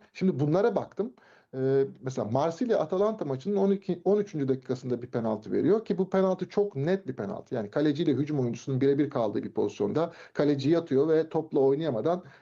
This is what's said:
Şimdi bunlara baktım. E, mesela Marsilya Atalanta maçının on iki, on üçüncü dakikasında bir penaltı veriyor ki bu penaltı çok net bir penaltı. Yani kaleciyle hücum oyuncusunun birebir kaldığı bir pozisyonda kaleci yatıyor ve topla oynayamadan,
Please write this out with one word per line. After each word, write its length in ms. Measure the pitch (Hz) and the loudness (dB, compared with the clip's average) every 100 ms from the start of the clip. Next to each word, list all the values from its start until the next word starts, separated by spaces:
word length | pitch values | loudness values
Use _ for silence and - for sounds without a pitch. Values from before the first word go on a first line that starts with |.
| - | -10
Şimdi 280 | - 185 139 | -2 0 2
bunlara 360 | 147 175 233 185 | 2 2 2 0
baktım. 360 | 117 - 226 - - - _ | -4 -6 -8 -10 -20 -20 _
E, 300 | 131 135 135 135 - | -4 2 2 2 -4
mesela 280 | 131 131 110 | -8 -4 -2
Marsilya 480 | 127 165 165 233 208 | 0 0 0 0 2
Atalanta 460 | 156 185 214 220 | 2 0 0 -2
maçının 320 | - 196 196 202 | -4 -4 -2 0
on 140 | 196 | 2
iki, 320 | 196 - 170 | 0 -2 -2
on 140 | 185 208 | 2 2
üçüncü 300 | 202 156 135 | 0 -2 0
dakikasında 540 | 131 - 127 131 120 | -2 -2 -6 -4 -4
bir 40 | 123 | -4
penaltı 460 | 123 113 107 - | -4 -2 -4 -2
veriyor 320 | 101 127 214 | 0 2 2
ki 140 | 220 180 | 0 -2
bu 120 | 185 | 0
penaltı 380 | 190 190 185 180 | 2 2 0 -2
çok 280 | - 202 139 | -2 -2 -2
net 320 | 147 190 143 | -2 -2 -4
bir 80 | - | -8
penaltı. 380 | 101 - - | -8 -10 -8
Yani 160 | 123 104 | -8 -4
kaleciyle 420 | 147 151 139 160 | 0 0 2 0
hücum 280 | 127 147 147 | 0 0 -2
oyuncusunun 400 | 123 117 - 131 | -2 -4 -4 0
birebir 300 | 135 139 139 | 2 2 0
kaldığı 320 | 131 107 110 | 0 -2 -2
bir 100 | - | -4
pozisyonda 600 | - 104 - - 147 170 - - | -2 -2 -2 -2 0 -2 -6 -8
kaleci 380 | - 147 139 131 | 0 0 2 2
yatıyor 380 | 170 170 135 156 | 0 2 2 4
ve 200 | 156 160 | 2 0
topla 320 | 160 160 143 | -4 -2 2
oynayamadan, 600 | 135 139 160 113 156 180 - - | 4 2 0 -2 -2 -2 -6 -20